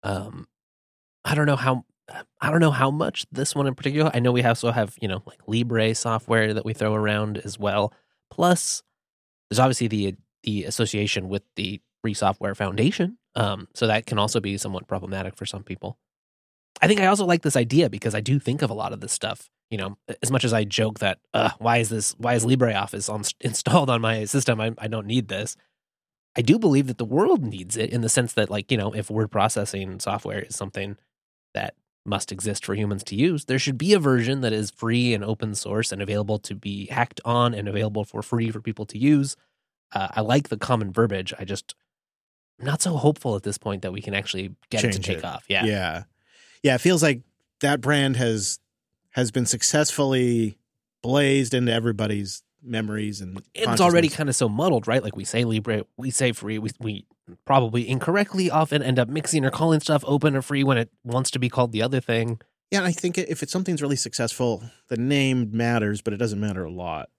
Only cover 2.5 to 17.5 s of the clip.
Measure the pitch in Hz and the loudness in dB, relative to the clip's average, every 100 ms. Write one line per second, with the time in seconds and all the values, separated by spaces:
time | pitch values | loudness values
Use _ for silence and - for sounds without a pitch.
2.5 | 160 160 135 135 147 - - - - 143 | 4 4 4 0 0 -4 -4 -10 -6 -4
3.5 | - 139 131 - 143 156 123 123 123 123 | 0 -2 -2 -4 0 2 2 2 4 2
4.5 | 120 120 117 107 - 107 92 - - - | 2 0 0 -2 -4 -6 -6 -8 -20 -4
5.5 | 113 120 113 110 110 117 113 - 113 110 | -2 0 2 2 0 -2 -2 2 2 4
6.5 | 107 110 110 107 107 107 104 107 101 101 | 0 -4 -2 0 2 0 0 -2 -6 -8
7.5 | 98 101 101 104 _ _ _ _ - 175 | -4 0 2 0 _ _ _ _ 0 2
8.5 | 180 - - _ _ _ _ _ _ _ | 2 0 -6 _ _ _ _ _ _ _
9.5 | 107 131 127 117 107 98 95 _ _ - | 4 4 4 0 0 -2 -4 _ _ -4
10.5 | 104 95 - 117 104 104 - 92 101 _ | -4 -4 -2 0 0 0 -2 -4 -6 _
11.5 | - 98 101 _ _ 117 104 98 98 104 | -8 -8 -8 _ _ -6 0 0 0 -6
12.5 | 98 101 98 131 - 180 240 _ - 104 | -4 -4 2 0 2 -2 -4 _ -2 -2
13.5 | 95 90 - 117 107 - 110 104 117 101 | -2 -10 -2 0 0 0 0 2 0 -2
14.5 | 98 101 92 - 92 92 95 92 - 107 | -4 -6 -8 -6 -8 -6 -8 -8 -8 -12
15.5 | 101 98 95 95 - _ _ _ _ _ | -12 -12 -12 -10 -14 _ _ _ _ _
16.5 | _ _ - 160 208 190 202 185 175 156 | _ _ 2 4 6 6 4 4 4 4